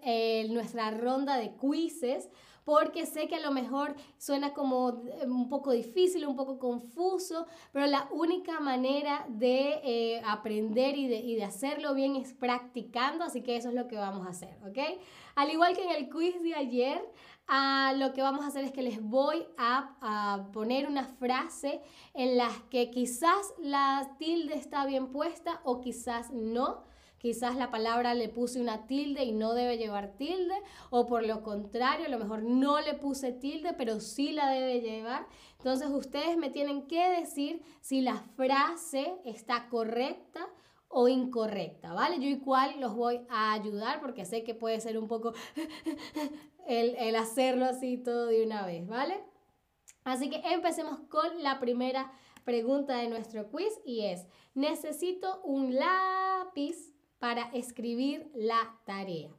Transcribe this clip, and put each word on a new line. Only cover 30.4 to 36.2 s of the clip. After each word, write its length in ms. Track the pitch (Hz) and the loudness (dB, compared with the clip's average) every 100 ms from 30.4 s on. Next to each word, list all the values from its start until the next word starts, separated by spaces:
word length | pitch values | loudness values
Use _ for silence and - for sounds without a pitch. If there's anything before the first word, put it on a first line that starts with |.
| 349 392 403 - - | -2 -2 -6 -16 0
o 160 | 247 240 | 2 4
por 180 | 233 220 | 2 2
lo 160 | 220 | -2
contrario, 640 | 214 202 202 233 247 302 311 | -4 -6 -4 0 2 2 0
a 40 | |
lo 100 | 240 | -2
mejor 240 | 208 220 | -2 -2
no 360 | 226 254 277 294 | 2 4 6 4
le 140 | 302 | 2
puse 380 | 294 277 269 254 | -2 -4 -2 -4
tilde, 420 | 254 269 320 349 | -4 -6 -4 -4
pero 260 | 339 233 214 | -2 -2 -2
sí 340 | 214 - 294 | -4 -2 -2
la 180 | 302 277 | 2 2
debe 300 | 269 262 247 | 2 2 0
llevar. 440 | 226 220 226 277 - - - - | -2 -4 -4 -6 -6 -14 -20 -6
Entonces, 320 | 254 262 285 | -2 0 0
ustedes 480 | 277 - 285 | -2 -2 -2